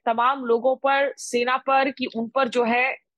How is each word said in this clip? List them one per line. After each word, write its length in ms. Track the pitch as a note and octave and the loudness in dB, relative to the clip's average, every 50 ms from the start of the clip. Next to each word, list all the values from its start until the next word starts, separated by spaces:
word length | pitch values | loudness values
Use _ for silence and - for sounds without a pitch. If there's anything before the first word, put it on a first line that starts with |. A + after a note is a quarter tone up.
| _ | _
तमाम 400 | A#3 A3+ A3+ A#3+ B3+ C#4 C#4 B3+ | -2 0 2 2 0 0 0 0
लोगों 300 | A#3 A#3 A3+ A3+ C4 C4 | 0 0 2 2 0 0
पर, 380 | B3+ - C4+ C#4 C#4 C#4+ C4+ - | 0 0 0 2 2 0 0 -4
सेना 400 | - - - - A#3+ A#3+ B3 B3+ | -8 -8 -4 -2 -2 0 0 -2
पर, 340 | C4 - C4+ C4+ C4+ C4+ C#4+ | -2 0 2 2 2 2 0
कि 140 | C4+ - B3+ - - | -2 -4 -8 -6 -6
उन 120 | A3+ A3+ | -6 -8
पर 200 | A3 - C4+ C4+ | -4 -2 -2 -2
जो 160 | A#3+ - B3 A#3+ | 0 0 0 0
है 340 | A3+ A#3 B3 B3+ C4+ - - _ _ _ | 2 2 0 0 -2 -4 -8 _ _ _